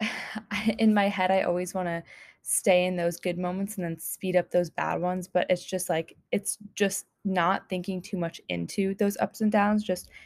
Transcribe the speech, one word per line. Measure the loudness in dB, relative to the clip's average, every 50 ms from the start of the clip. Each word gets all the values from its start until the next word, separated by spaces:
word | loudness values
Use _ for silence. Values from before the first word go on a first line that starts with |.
<laughs> | -6 -6 -6 -6 -10 -10 -10 -12 -10 -6 -6 -2 0 0 0 4
in | 4 4 6
my | 6 4 2
head, | 2 2 2 2
I | 4 2 2
always | 2 0 0 -2 -4 -4
wanna | -4 -2 -2 -2 -4 -6 -10 -16 -20 -20 -20 -20 _ -8
stay | -4 -4 0 4 6 6 6 4
in | 4 2
those | 0 0 0 -2 -2
good | -2 -2 -2 0
moments | -2 -2 -2 -2 -4 -4 -4 -4
and | -4
then | -4 -4 -6
speed | -8 -10 -8 -6 -2 0 2
up | 2 2 2
those | 2 2 2 0
bad | -2 -4 -2 -2 -2 0
ones, | -2 -2 -2 -4 -4 -2
but | 0 0 2 2
it's | 2 0 0
just, | -2 -6 -4 -2 -2
like, | -2 -2 -2 -4 -10 -20 _ _
it's | -4 -4 -2 -4 -8 -10 -12 -16 -4
just | 0 0 0 0 -2 -8 _ _ _ -4
not | -2 0 2 2 2 2 0 -2 -4
thinking | -6 -6 -4 -4 -6 -6
too | -6 -6 -4 -4
much | -4 -4 -6 -8 -8 -6
into | -4 -4 -4 -4 -2 -2 -2 0 0
those | 0 0 0 0 0
ups | -2 -4 -2 -2
and | 0 2
downs, | 2 4 4 4 2 0 0
just | -2 -4 -4 -6 -10 -20 -20 -20